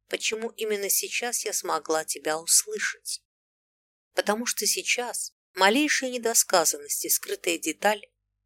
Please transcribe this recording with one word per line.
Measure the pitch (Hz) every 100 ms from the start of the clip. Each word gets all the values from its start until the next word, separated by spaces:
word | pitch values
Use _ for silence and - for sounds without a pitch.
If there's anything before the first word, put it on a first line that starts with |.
| -
почему | - - 220 226
именно | - 220 208 196
сейчас | - 190 - 240 - 202
я |
смогла | 185 180 160 156 156 156
тебя | - 151 156
услышать? | 165 - - 214 - - - - _ _ _ _ _ _ _ _ _
Потому | - 269 214 240
что | - 208
сейчас | - 165 - 247 - - _ _
малейшие | - 190 240 302 - 254
недосказанности, | 247 226 233 - 185 156 147 143 - 165
скрытая | - - 202 175 165
деталь | 160 151 202 208 - _ _ _